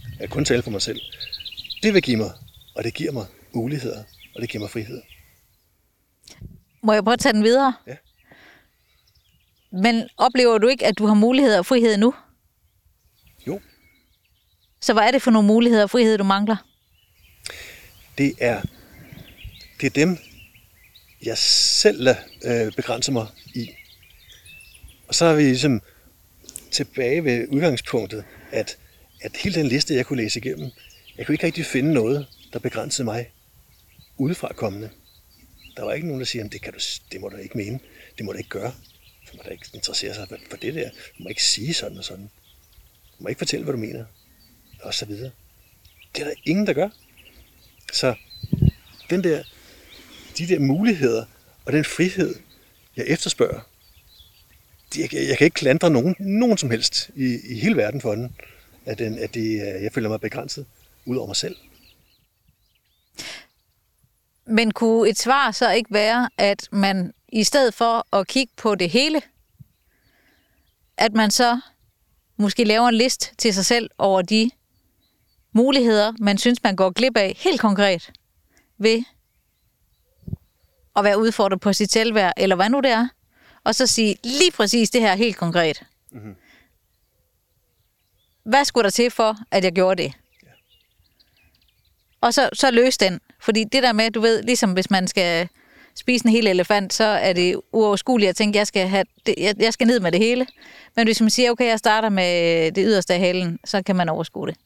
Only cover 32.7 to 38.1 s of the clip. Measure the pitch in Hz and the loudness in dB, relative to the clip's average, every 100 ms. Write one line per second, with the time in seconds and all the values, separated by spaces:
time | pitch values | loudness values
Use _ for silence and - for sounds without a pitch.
32.7 | - 147 - 117 117 120 _ _ _ _ | -8 -8 -6 -6 -6 -10 _ _ _ _
33.7 | _ _ _ _ - 139 180 - - 110 | _ _ _ _ -6 -4 -4 -8 -8 -8
34.7 | 101 107 - _ _ _ _ _ _ - | -8 -14 -20 _ _ _ _ _ _ -20
35.7 | - 107 131 170 135 123 123 104 101 - | -12 -8 -6 -6 -8 -8 -8 -10 -12 -16
36.7 | - - - - 95 101 - - 117 101 | -10 -10 -10 -14 -16 -14 -14 -12 -10 -8
37.7 | 127 - - - | -10 -14 -20 -20